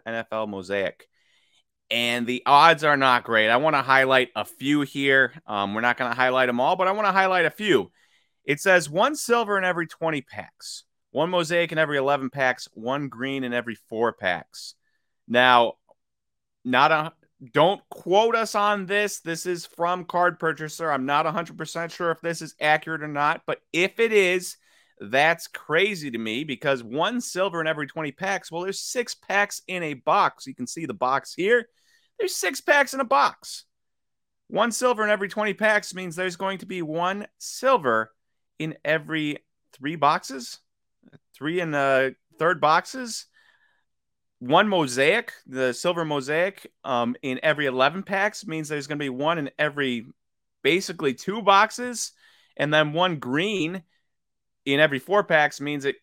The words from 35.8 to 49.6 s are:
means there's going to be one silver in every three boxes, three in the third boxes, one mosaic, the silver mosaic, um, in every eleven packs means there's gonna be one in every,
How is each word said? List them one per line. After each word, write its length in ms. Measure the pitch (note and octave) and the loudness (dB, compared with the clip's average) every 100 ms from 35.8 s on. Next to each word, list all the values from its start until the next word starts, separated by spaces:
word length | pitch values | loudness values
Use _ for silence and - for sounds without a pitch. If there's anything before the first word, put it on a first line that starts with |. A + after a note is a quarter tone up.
| - | -2
means 220 | F#3 F#3 D#3+ | -10 -10 -4
there's 220 | F#3 F3 | -6 -4
going 220 | F#3+ F#3+ | -6 -6
to 60 | - | -8
be 160 | F3+ | -8
one 460 | D#3+ D#3+ F3 G3+ G#3 _ | -4 -2 -2 -4 -10 _
silver 720 | - - B3+ B3+ C#3 A2 A2 _ _ _ _ _ | -14 -2 2 4 4 2 0 _ _ _ _ _
in 200 | D#3 D3+ - | -8 -6 -2
every 580 | D#3 D3+ D#3 D3+ D3 _ _ _ | -2 -2 -4 -4 -6 _ _ _
three 240 | _ C3+ E3+ | _ -8 2
boxes, 600 | C#3+ E3+ - C4 A#3+ - _ _ _ _ _ _ _ | 2 2 -2 -14 -14 -18 _ _ _ _ _ _ _
three 260 | _ C#3 F3+ | _ -4 -2
in 120 | E3 | -2
the 440 | D3 C#3 C3 C3 - _ _ | 0 2 4 2 -4 _ _
third 220 | D#3+ F3 | 0 2
boxes, 640 | D3+ E3 - C4 B3 - - _ _ _ _ _ _ _ _ _ _ _ | 4 4 2 -10 -10 -10 -14 _ _ _ _ _ _ _ _ _ _ _
one 300 | B2 D#3+ G#3+ | 2 4 4
mosaic, 640 | F#3+ C#3+ B2 C#3+ G#3 - - - | 2 0 2 2 2 -2 -16 -12
the 280 | C3 B2+ | -2 -2
silver 320 | A#2+ F3 E3+ D#3+ | 0 -2 -2 -2
mosaic, 680 | D3 C3 D#3 F#3 F#3+ - _ C#3+ | -4 -2 -2 -2 -4 -20 _ -4
um, 320 | B2 A#2+ B2 | -2 -2 -4
in 160 | C#3 B2+ | -6 -2
every 220 | D#3+ D3 C#3+ | 0 0 -2
eleven 360 | B2+ C3+ F3 | 2 0 0
packs 460 | F#3+ G3 G3+ - G3+ | -6 -2 -2 -4 -10
means 220 | D#3+ D3+ | -8 -6
there's 180 | D3+ C#3 | -8 -6
gonna 100 | D3 | -6
be 120 | C#3+ | -6
one 300 | B2+ D3 E3+ | -4 -2 -2
in 120 | C#3 | -4
every, 460 | - | -2